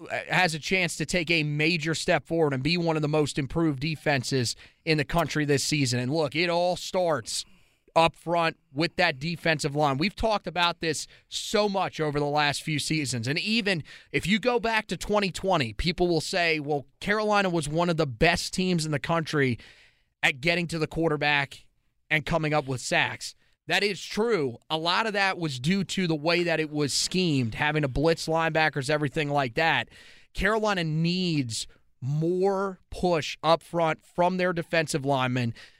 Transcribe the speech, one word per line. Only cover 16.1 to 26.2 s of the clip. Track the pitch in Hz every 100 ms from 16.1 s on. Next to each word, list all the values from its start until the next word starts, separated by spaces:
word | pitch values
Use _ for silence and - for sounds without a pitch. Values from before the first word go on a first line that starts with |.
| 160
say, | - 185 170 156
"Well, | 143 143 - _
Carolina | - 214 214 202 190
was | 170 147
one | 160 175
of | 165
the | 151
best | 117 160 170 -
teams | - 185 175 156
in |
the | 143
country | - 165 156 151 131 117 - - - _ _ _
at | 160 139
getting | 165 175 170
to | 165
the | 151
quarterback | 160 165 151 147 147 139 - - _ _ _ _
and | 156 -
coming | 170 156
up | 151 135
with | 127
sacks." | - 165 123 - - - _ _ -
That | 180
is | 202 180
true. | - 202 233 202 139 120 _
A | 160
lot | 165 196 220
of |
that | 202 196 175
was | 160 127
due | 135 196
to | 185 - 180
the |
way | 160